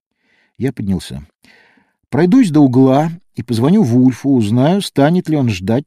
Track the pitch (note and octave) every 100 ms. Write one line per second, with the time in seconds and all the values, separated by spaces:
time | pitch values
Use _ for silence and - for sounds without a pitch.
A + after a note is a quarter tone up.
0 | _ _ _ _ _ - G#2+ - G#2 F#2
1 | - C2+ D2+ _ _ _ _ _ _ _
2 | - C3 F3+ C4 G#3 D3 C#3 B2 C3 C3+
3 | E3 E3+ _ - A#2 A2+ C3+ G#3 C#3 A#2+
4 | B2+ A#2 C#3 C3 G2+ A#2+ C3+ G3+ - -
5 | C#3+ F3+ D#3 D3+ B2 F#2 F#2+ A#2